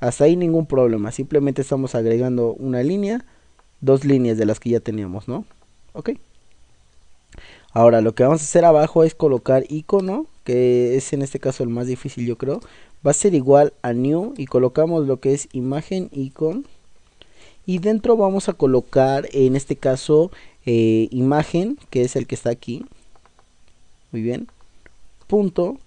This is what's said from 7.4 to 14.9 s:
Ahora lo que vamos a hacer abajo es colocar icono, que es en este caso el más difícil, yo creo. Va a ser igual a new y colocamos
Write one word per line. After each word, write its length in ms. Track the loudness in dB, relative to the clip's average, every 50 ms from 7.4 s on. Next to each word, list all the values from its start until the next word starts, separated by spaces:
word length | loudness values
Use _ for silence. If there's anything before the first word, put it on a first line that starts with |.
| -20 -20 -20 -20 _ _ 0
Ahora 280 | 4 6 6 6 6
lo 140 | 2 2 2
que 80 | 2 2
vamos 180 | 2 2 0
a 40 | -2
hacer 200 | 0 2 4 6
abajo 400 | 6 6 6 4 2 2 2 2
es 100 | 2 2
colocar 500 | 0 0 0 0 0 0 2 2 2 2 -2
icono, 580 | -8 -10 -6 -2 -2 -2 0 -2 -4 -6 -8 -10 -14 -18 -8
que 520 | -4 0 0 2 2 2 2 2 2 0
es 160 | -2 -2 -4 -6
en 100 | -6 -6
este 180 | -6 -8 -6
caso 220 | -6 -6 -4 -4 -6
el 80 | -4
más 160 | -4 -6 -4
difícil, 400 | -6 -6 -8 -8 -12 -8 -6 -6
yo 120 | -6 -4 -4
creo. 220 | -4 -6 -6 -6 -8 -14 -20 -20 -20 -20 -20 -4 0
Va 40 | 0
a 40 | 0
ser 200 | 2 2 2 2
igual 380 | 2 4 6 6 6 6 4 0 _ _
a 100 | -4 -2
new 420 | -2 0 0 -2 -2 -4 -6 -8
y 100 | -10 -12
colocamos 600 | -2 0 2 2 2 2 0 0 0